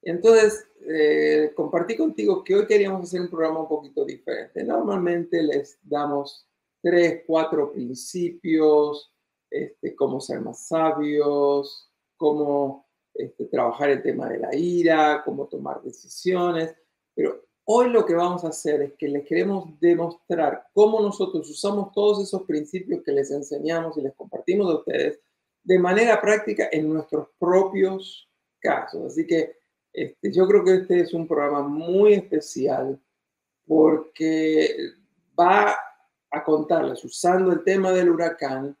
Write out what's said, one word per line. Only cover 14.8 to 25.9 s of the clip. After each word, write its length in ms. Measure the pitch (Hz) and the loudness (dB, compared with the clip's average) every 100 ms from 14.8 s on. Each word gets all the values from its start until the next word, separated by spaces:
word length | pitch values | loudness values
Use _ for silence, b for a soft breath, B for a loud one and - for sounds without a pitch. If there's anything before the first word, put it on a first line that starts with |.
| 170 156 151 147 | 2 4 4 2
cómo 220 | 147 139 139 | -4 -8 -8
tomar 340 | - 139 139 | -8 -8 -10
decisiones. 920 | - - - - 180 180 175 165 160 - _ _ _ | -12 -18 -20 -8 -2 0 0 -2 -4 -10 _ _ _
Pero 320 | - - - _ _ | -4 -4 -4 _ _
hoy 260 | - 226 247 | 0 2 4
lo 160 | 233 170 | 2 2
que 80 | |
vamos 300 | 170 175 175 | 0 0 -2
a 40 | 165 | -8
hacer 340 | - 151 147 | -6 -4 -2
es 100 | 143 | -4
que 140 | - 151 | -6 -6
les 180 | 143 143 | -6 -2
queremos 540 | 160 190 196 165 151 | -2 -2 -4 -8 0
demostrar 840 | 170 170 170 - _ 165 151 - _ | 2 2 0 -8 _ -2 -2 -2 _
cómo 280 | - 214 220 | 4 4 4
nosotros 480 | 202 190 185 170 147 | -2 -2 -4 -4 -8
usamos 400 | 151 202 202 196 | -6 -4 -4 -4
todos 300 | - 208 208 | 0 0 0
esos 200 | 196 185 | -4 -8
principios 600 | - 151 151 185 185 170 | -4 -6 -6 -10 -6 -6
que 60 | - | -2
les 180 | 139 139 | -2 -2
enseñamos 640 | 143 143 147 151 165 165 156 | -6 -8 -8 -4 -4 -4 -6
y 60 | |
les 120 | 139 | -8
compartimos 560 | - - - - 190 190 | -10 -16 -10 -2 0 2
a 80 | 151 | -2
ustedes 400 | - - 143 - _ _ _ _ | -2 -2 -2 -4 _ _ _ _
de 140 | - 185 | 2 2
manera 400 | 175 | 4